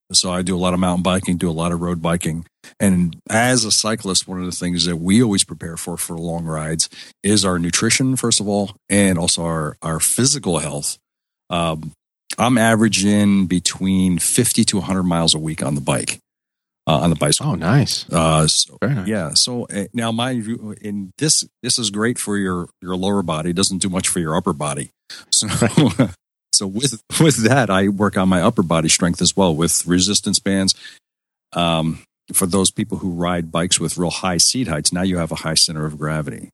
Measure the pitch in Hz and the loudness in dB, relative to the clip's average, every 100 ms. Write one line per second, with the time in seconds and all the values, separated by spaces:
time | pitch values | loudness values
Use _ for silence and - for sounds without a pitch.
0 | _ 95 92 90 92 90 90 90 92 90 | _ -2 0 0 0 0 2 2 2 2
1 | 90 92 92 87 90 80 85 85 87 85 | 2 0 0 0 0 0 -2 -2 -2 -2
2 | 82 87 82 80 82 _ - - 101 90 | -2 -2 -2 -6 -10 _ -20 0 2 4
3 | 87 78 - 113 123 127 104 - 107 113 | 2 -2 -4 0 2 2 2 0 0 -4
4 | 98 90 - 92 90 85 90 87 85 82 | -2 -4 -4 -6 -6 -6 -4 -2 -2 -2
5 | 87 107 120 98 - 80 85 82 - 85 | 2 4 4 2 -2 -6 -10 -10 -8 -6
6 | - 85 85 82 82 78 78 82 - - | -6 -6 -6 -6 -4 -6 -4 -2 -4 -6
7 | - _ 101 104 95 87 85 - 113 - | -20 _ 0 2 2 0 0 0 0 0
8 | 131 131 120 - 101 104 101 - - 98 | 0 0 0 0 0 0 -2 -6 0 2
9 | 98 87 87 - 85 80 76 - 80 80 | 4 2 0 0 -2 -2 -4 -6 -6 -2
10 | - - - - 95 80 76 71 - - | 0 2 2 0 0 -2 -2 -6 -8 -10
11 | _ _ _ _ _ 87 82 80 78 - | _ _ _ _ _ -4 -2 -4 -8 -16
12 | _ _ _ - 117 123 113 110 113 95 | _ _ _ 0 2 4 4 4 4 2
13 | 101 104 101 98 90 90 - - 95 95 | 2 4 4 4 2 0 -2 -4 0 2
14 | 92 87 - - 113 - 104 101 90 95 | 2 2 0 0 2 2 0 0 -2 -2
15 | 90 82 82 78 80 78 69 71 69 - | 0 2 2 0 -2 -4 -4 -2 -2 -2
16 | - - _ _ _ _ _ _ - 76 | -4 -10 _ _ _ _ _ _ -2 2
17 | 85 80 73 - 76 82 82 139 110 - | 2 2 0 0 -2 -2 2 2 2 -2
18 | - 85 80 78 78 - - - 113 131 | -4 0 2 4 2 2 -2 -4 -2 -2
19 | 92 107 78 - - 120 - 101 92 120 | -2 -2 0 0 0 -2 -6 -6 -6 -4
20 | 113 113 127 123 107 117 107 101 107 101 | -2 -2 -2 -4 -4 -8 -10 -12 -8 -8
21 | 95 - 156 - - _ 117 127 107 101 | -10 -4 0 0 -2 _ -4 -2 -2 -2
22 | 117 120 - 101 95 90 80 _ 87 92 | -2 -2 -2 -2 -2 -2 -6 _ -6 -4
23 | 95 101 85 78 85 85 98 95 98 90 | 0 0 0 -2 -2 0 0 0 -2 -2
24 | - 95 78 80 - 71 73 69 67 _ | -2 -2 -2 0 -2 -4 -4 -6 -10 _
25 | - - - - 104 85 117 - 127 - | -20 -20 -2 -2 0 2 2 4 4 2
26 | 101 - _ _ _ - 98 101 139 113 | 0 -2 _ _ _ -2 0 -2 -2 -4
27 | - - 160 113 110 139 101 95 98 98 | -8 4 4 6 4 4 4 4 2 2
28 | 101 101 92 90 101 117 82 82 78 - | 2 2 4 4 4 2 2 2 2 2
29 | 87 82 87 - 92 76 82 - 85 90 | 2 2 0 2 2 2 0 0 2 2
30 | 101 101 104 95 98 98 95 - - - | 2 0 0 -2 0 0 0 -4 -10 -20
31 | _ _ _ _ _ 85 85 82 80 78 | _ _ _ _ _ -2 0 0 0 -4
32 | - _ - - 92 98 92 - 104 90 | -12 _ -8 -4 0 2 0 -2 -4 -4
33 | 95 85 87 87 82 82 90 - 82 - | -4 -2 -2 -2 -2 -2 0 0 -2 -2
34 | 87 - 95 87 - 127 113 76 - 90 | -4 -2 -2 2 2 2 -2 -4 -4 -4
35 | 95 90 80 78 80 80 - 78 78 76 | -2 0 -2 -4 -4 0 0 -2 -6 -6
36 | 76 78 71 - - | -4 -4 -6 -10 -16